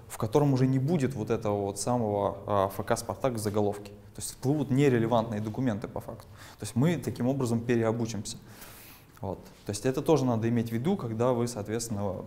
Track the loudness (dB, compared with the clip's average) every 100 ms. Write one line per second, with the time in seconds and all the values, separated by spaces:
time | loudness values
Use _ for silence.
0 | -12 -6 2 4 4 4 4 2 2 2
1 | 0 -2 -2 -2 0 0 -2 -2 0 0
2 | 2 2 0 -2 0 2 2 0 -2 0
3 | -2 -2 -2 0 -2 0 0 -2 -10 -18
4 | -18 -12 -12 -4 0 0 2 4 6 6
5 | 4 2 2 -2 -4 -2 0 0 -4 -10
6 | -10 -14 -16 -20 -18 -12 -4 2 2 2
7 | -2 -2 0 0 0 0 2 2 2 0
8 | -2 -4 -8 -10 -14 -20 -18 -18 -20 -20
9 | -20 -10 -8 -8 -10 -14 -8 -2 0 0
10 | 4 4 4 2 2 2 0 0 0 -2
11 | -2 0 2 2 0 -4 -4 -4 -4 -4
12 | -4 -6